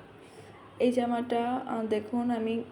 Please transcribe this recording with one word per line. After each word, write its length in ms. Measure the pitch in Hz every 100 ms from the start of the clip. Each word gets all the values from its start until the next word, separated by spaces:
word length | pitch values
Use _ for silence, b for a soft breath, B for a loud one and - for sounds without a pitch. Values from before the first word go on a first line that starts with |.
| - - B B B B B -
এই 140 | 247
জামাটা, 520 | 247 240 240 240 233
আহ, 420 | 240 254 262 226 220
দেখুন 440 | 214 214 240 240
আমি, 320 | 233 220 233 -